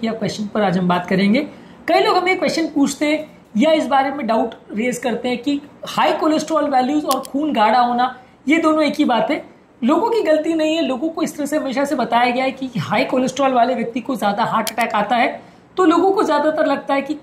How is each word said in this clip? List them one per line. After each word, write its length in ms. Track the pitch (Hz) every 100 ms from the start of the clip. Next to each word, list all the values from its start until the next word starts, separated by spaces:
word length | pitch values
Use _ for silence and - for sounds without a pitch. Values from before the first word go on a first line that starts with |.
या 80 | 226
question 320 | 226 202 - 208
पर 160 | 220
आज 140 | 196 180
हम 100 | 175
बात 180 | 175 -
करेंगे। 340 | 190 202 247 302 - - - -
कई 120 | 359
लोग 160 | 427 359
हमें 220 | 359 370
question 280 | 285 330 320
पूछते 400 | 277 277 - 294
हैं 200 | 302 - - - 208
या 160 | 302
इस 140 | 311 247
बारे 240 | 269 277
में 160 | 285 226
डाउट 280 | 233 240 - -
raise 260 | 208 247 247
करते 300 | 247 214 247
हैं 100 | 240
कि 220 | 285 285 - - -
हाई 260 | - 294
cholesterol 560 | 320 320 311 302 311 277
values 340 | 254 254 302
और 160 | 302 262
खून 300 | - 269 302
गाढ़ा 280 | 233 214 247
होना, 340 | 240 240 254 - - - 262
ये 100 | 330
दोनों 260 | 320 311
एक 100 | 294
ही 100 | 294
बात 260 | 269 233 220
है। 120 | 311 - - _ _
लोगों 280 | 233 339 453
की 120 | 453
गलती 320 | 311 311 320
नहीं 220 | 330 311 330
है, 60 |
लोगों 260 | 262 247 320
को 140 | 349
इस 140 | 302 -
तरह 100 | 285
से 100 | 302
हमेशा 280 | 269 247
से 100 | 277
बताया 360 | 269 226 233 247
गया 140 | 247
है 80 | 262
कि 180 | 262 262 190
हाई 260 | 123 214
cholesterol 480 | 277 262 254 262 277
वाले 220 | 254 240
व्यक्ति 260 | 240 226 254
को 160 | 233 247
ज़्यादा 280 | 208 202
heart 260 | 220 220 214
attack 240 | - 226
आता 220 | 214 208 190
है, 240 | 285 - - - _ -
तो 80 |
लोगों 280 | 349 339 381
को 100 | 392
ज़्यादातर 440 | - 294 302 311 285
लगता 280 | 269 -
है 80 | 277
कि 120 | 277 302